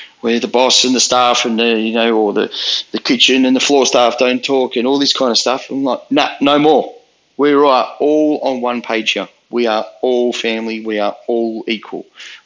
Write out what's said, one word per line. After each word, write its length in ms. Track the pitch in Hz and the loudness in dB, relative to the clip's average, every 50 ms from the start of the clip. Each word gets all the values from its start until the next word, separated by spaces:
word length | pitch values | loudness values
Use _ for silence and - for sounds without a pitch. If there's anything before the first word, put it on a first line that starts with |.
| - - _ _ | -20 -20 _ _
where 180 | - 117 117 120 | -2 -2 -2 -2
the 80 | 117 104 | -2 0
boss 360 | - 120 131 127 117 - - | 2 2 4 4 4 2 2
and 100 | 127 127 | 2 0
the 60 | 117 | 0
staff 460 | - - 127 123 123 123 123 - - | 0 2 2 2 4 2 2 0 0
and 120 | 120 113 110 | -2 0 0
the, 200 | 117 117 113 110 | 0 0 0 0
you 140 | 110 110 113 | 0 -2 0
know, 200 | 117 113 117 113 | 0 0 2 2
or 160 | 110 107 101 | 2 0 0
the, 220 | 104 107 98 - - - - - - - - - | 0 0 -2 -2 -4 -6 -6 -4 -4 -6 -6 -8
the 80 | - 110 | -8 -6
kitchen 440 | - - 131 120 - - 127 131 131 | -2 -2 0 2 2 2 2 2 4
and 120 | 127 131 | 2 2
the 40 | 127 | 2
floor 280 | - - 143 139 123 - | 2 2 4 4 4 4
staff 320 | - 127 120 117 113 - | 4 4 4 2 2 2
don't 260 | 123 127 127 123 - | 0 0 0 -2 -2
talk 300 | - 139 131 127 117 - | -2 0 0 0 -2 -2
and 100 | 123 113 | -2 -2
all 140 | 131 139 139 | 0 0 0
this 140 | 139 135 - | 0 -2 -2
kind 180 | - 135 123 | 0 0 0
of 60 | 113 - | 0 0
stuff. 340 | - 120 127 135 - - | 0 -2 -2 -4 -6 -8
I'm 120 | 123 135 139 | -6 -4 -2
like, 280 | 131 120 - - - | -2 -4 -4 -4 -2
"Nah, 180 | 135 147 131 - - - | 0 0 0 0 -2 0
no 180 | 139 143 147 147 | 2 2 4 4
more. 340 | 147 156 151 117 - - - - - _ _ _ _ _ _ - | 4 4 4 4 2 -2 -8 -18 -20 _ _ _ _ _ _ 0
We 160 | 143 147 143 | 2 2 4
are 420 | 143 147 143 131 123 - - - - | 4 4 4 4 2 0 -2 -4 -2
all 400 | 135 147 151 151 151 151 151 - - | 0 0 2 2 2 0 0 -2 -2
on 180 | 135 131 123 | -4 -4 -2
one 220 | 123 123 120 120 113 | -4 -4 -4 -4 -6
page 300 | - 113 113 107 - - | -4 -4 -4 -2 -4 -4
here. 140 | 101 92 - _ _ _ _ | -4 -6 -8 _ _ _ _
We 160 | 117 120 120 | -2 -2 0
are 180 | 113 107 110 - - - - - | 0 0 -2 -4 -6 -8 -4 -2
all 280 | 127 123 120 120 123 | 0 0 0 0 -2
family. 540 | 117 - - 117 113 113 113 113 110 110 110 | -2 -4 -4 -4 -4 -4 -6 -6 -8 -8 -6
We 140 | 110 107 104 | -6 -4 -4
are 180 | 104 101 - - - - | -4 -4 -6 -6 -6 -4
all 360 | 120 117 117 113 113 113 - - | -2 -2 -2 -2 -4 -6 -6 -6
equal. 380 | 113 104 - - - 80 - _ _ - - - - - _ | -6 -6 -8 -10 -14 -14 -14 _ _ -20 -20 -20 -20 -20 _